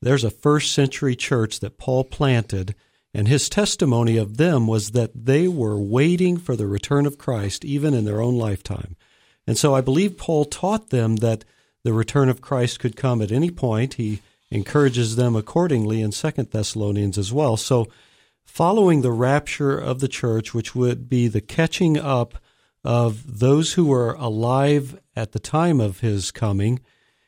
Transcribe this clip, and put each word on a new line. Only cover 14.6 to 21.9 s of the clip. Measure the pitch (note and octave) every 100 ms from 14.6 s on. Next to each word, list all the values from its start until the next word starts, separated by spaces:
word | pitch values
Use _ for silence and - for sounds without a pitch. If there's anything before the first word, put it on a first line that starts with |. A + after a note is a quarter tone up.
| G2 D3 C#3 A#2+ A2+ A2+
them | B2
accordingly | A2 G#2 E3 F3+ B2+ G#2+ A2
in | G#2+
Second | - D#3 C#3+ A#2
Thessalonians | A2 G#2 A2 G#2 G#2 G2+ G2
as | G2
well. | C3+ C#3+ A2+
So | - B2+ G#2+ _ _ _ _ _
following | _ - E3 A3 F#3 D#3
the | B2
rapture | A#2 B2 C#3+ - - C#3 C#3+
of | C#3 C3
the | C3+
church, | - B2 A2+ A2
which | A#2 -
would | B2+ B2 A#2 A#2+
be | B2 A#2+
the | G#2+
catching | - - E3 - E3+